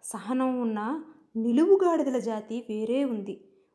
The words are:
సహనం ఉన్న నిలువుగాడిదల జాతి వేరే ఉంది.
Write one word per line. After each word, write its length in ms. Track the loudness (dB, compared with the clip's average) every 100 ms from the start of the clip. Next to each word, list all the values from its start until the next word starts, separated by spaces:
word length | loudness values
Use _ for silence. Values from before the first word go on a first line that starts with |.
సహనం 560 | -12 -10 -4 -2 0 0
ఉన్న 440 | -2 -2 -4 -6 -10 -20 _ -4
నిలువుగాడిదల 840 | 0 4 6 6 6 2 0 -2
జాతి 460 | -2 -6 -6 -8 -6
వేరే 360 | -4 -2 0
ఉంది. 400 | 0 -2 -6 -10 -14 _ _